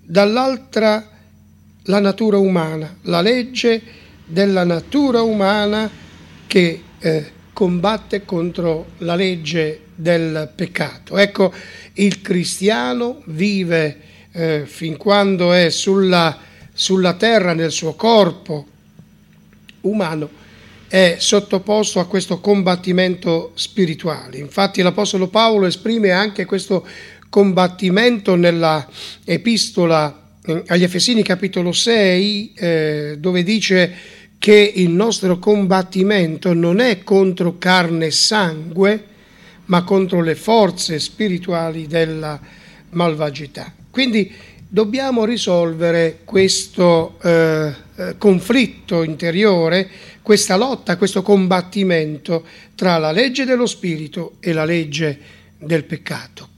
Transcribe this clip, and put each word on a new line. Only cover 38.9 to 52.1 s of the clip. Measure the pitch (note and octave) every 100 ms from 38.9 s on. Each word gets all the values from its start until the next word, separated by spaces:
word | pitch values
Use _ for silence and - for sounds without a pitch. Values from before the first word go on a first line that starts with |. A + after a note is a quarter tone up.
| G#3+ - - _ - - - -
ma | F3+
contro | F3+ G3 F#3 F3+
le | E3 D#3
forze | - A3+ F#3+ F3+ - D#3
spirituali | - - G#3+ F3 F#3 E3+ E3 D#3+ D3+
della | E3 D#3+ D#3 D3+ D3 - - - - -
malvagità. | E3+ E3+ D#3 D3+ C#3 C#3+ - - - -
Quindi | - C4 G#3+ F#3+ - - - -
dobbiamo | F#3+ G#3+ B3+ C4+ A#3+ A3
risolvere | A#3 - F3 E3+ D#3+ E3+ E3+ E3 D#3
questo, | - F#3+ F#3+ - - - F3 E3 E3+ -
eh, | F3 E3 E3 D#3 D3+ C3+ - -
eh, | F3+ -
conflitto | G#3 F#3 F#3 B3+ - - - E3+
interiore, | D#3+ D3 E3+ E3+ G#3+ F3+ D#3+ F3+ F#3 - - - -
questa | G3+ - F#3+
lotta, | B3+ - - F3
questo | F#3+ F#3+
combattimento | F#3 G3+ F#3 F#3 F3+ G3+ F#3+ E3+ D3+